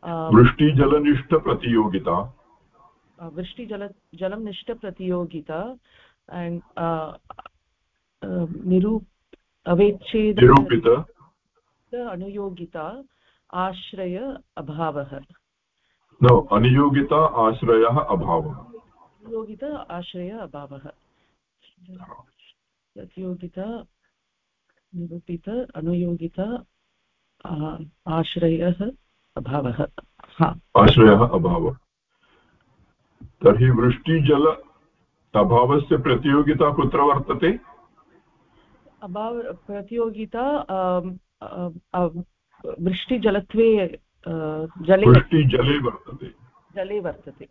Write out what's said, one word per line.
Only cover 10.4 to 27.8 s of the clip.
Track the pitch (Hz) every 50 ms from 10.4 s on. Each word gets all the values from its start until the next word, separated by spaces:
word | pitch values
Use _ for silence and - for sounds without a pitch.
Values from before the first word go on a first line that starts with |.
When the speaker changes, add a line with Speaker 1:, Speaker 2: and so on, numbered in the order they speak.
Speaker 2:
निरूपित | - - - - - - - - - 226 233 - 165 - _ _ _ _ _ _ _ _ _ _ _ _ _ _ _ _ -
Speaker 1:
अनुयोगिता | 240 247 240 190 175 185 196 196 208 202 196 180 175 175 170 _ 170 156 160 208 262 277 _ _ _ _ _ _ _ _ _ -
आश्रय | 180 185 190 185 185 - - - 190 190 180 180 185 247 277 269 - _ _ _
अभावः। | - 156 135 151 156 165 160 147 147 143 139 139 139 - _ _ _ _ _ _ _ _ _ _ _ _ _ _ _ _ _ _ _ 123
Speaker 2:
No, | 123 120 - - - 101
अनुयोगिता | 104 113 127 127 135 143 147 135 143 139 - 151 151 160
आश्रयः | 156 - 123 113 110 113 - - 113 117 110 113 120 123 147
अभावः। | - - - - - - 85 82 - 156 131
Speaker 1:
अनुयोगिता | - - - - - _ _ _ _ _ _ _ _ 208 220 226 226 220 208 220 196 269 294 302 277 - _
आश्रय | 175 175 180 - - 180 180 180
अभावः। | 208 226 208 156 131 147 143 139 139 139 139 147 - _ _ _ _ _ _ _ _ _ _ _ _ _ _ _ _ _ 180 180 185 185 180 - - - - _ _ _ _ _ _ _ _ _ _ _ _ _ _
प्रतियोगिता | 202 190 180 _ 185 190 185 180 175 180 170 _ 185 185 214 233 233 - _ _ _ _ _ _ _ _ _ _ _ _ _ _ _ _ _ _ _ _ _ -
निरूपित | 175 170 175 165 170 - - 175 165 _ 196
अनुयोगिता, | 214 247 254 - - - 156 165 175 180 180 175 175 170 160 165 _ - 185 214 240 240 - _ _ _ _ _ _ _ _ _ _ _ _ _ _ _ _
आ-, | - 170 151 151 156 156 165